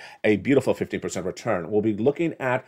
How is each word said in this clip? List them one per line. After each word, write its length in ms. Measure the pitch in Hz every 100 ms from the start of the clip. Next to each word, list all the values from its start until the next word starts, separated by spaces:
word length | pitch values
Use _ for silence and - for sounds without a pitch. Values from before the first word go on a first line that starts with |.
| - -
a 120 | 110 104
beautiful 380 | 92 135 120
fifteen 260 | 98 95 95
percent 260 | 90 98 90
return. 440 | - 120 95 82
We'll 120 | 104
be 140 | 110 101
looking 380 | 120 160 165 -
at 240 | 131 127